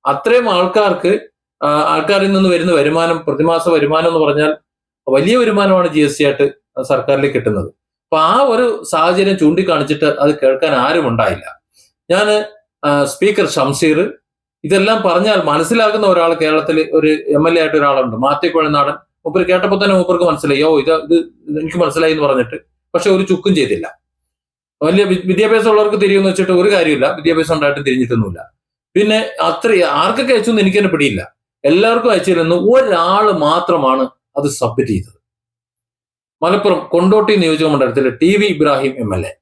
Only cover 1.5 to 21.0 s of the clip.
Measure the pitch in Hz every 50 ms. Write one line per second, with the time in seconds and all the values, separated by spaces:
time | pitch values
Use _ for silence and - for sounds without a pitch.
1.5 | _ _ 143 147 147 151 147 151 156 156 156 160 196 196 196 196 196 190 190 185
2.5 | 175 170 165 180 170 147 143 147 156 165 165 170 165 160 - - 135 135 156 165
3.5 | 165 165 165 175 165 151 143 143 156 160 160 170 165 160 156 147 147 147 151 151
4.5 | 151 - _ _ _ _ _ _ _ _ _ - 131 139 151 190 233 254 240 214
5.5 | 202 202 196 190 185 185 175 165 151 156 147 139 147 - 147 143 139 - 143 143
6.5 | - _ _ _ _ 131 131 131 139 127 - - 139 139 143 139 - 123 113 110
7.5 | 107 98 - - _ _ _ _ _ _ _ _ 160 156 156 165 202 262 277 262
8.5 | 220 233 254 233 214 - - - - 156 160 180 180 190 190 196 190 - 156 151
9.5 | - 190 185 180 165 147 143 147 151 147 156 147 - - 139 151 147 - 139 131
10.5 | 135 135 160 160 143 127 123 143 160 170 151 123 117 117 110 95 87 90 - -
11.5 | - _ _ _ _ - - _ _ _ _ - 175 190 214 208 208 214 208 -
12.5 | - _ _ _ _ _ - 147 143 143 143 139 - - 196 208 202 208 180 147
13.5 | - 143 135 139 139 - - 156 156 151 196 226 - _ _ _ _ _ _ _
14.5 | _ _ - 147 190 190 190 214 226 214 190 185 170 180 202 214 214 185 - 147
15.5 | 147 156 165 160 233 233 220 214 214 214 214 196 180 170 165 165 165 165 160 156
16.5 | 156 156 151 156 156 156 156 - - 160 151 156 151 147 - - 151 147 156 165
17.5 | 170 170 160 156 160 151 147 143 135 135 127 120 110 110 127 139 143 143 - 170
18.5 | - 160 156 147 147 147 139 143 143 - _ _ _ _ _ 165 151 185 175 180
19.5 | 185 185 185 190 196 190 202 202 190 185 175 185 180 170 180 170 151 147 - 143
20.5 | 139 135 151 160 160 143 131 160 160 156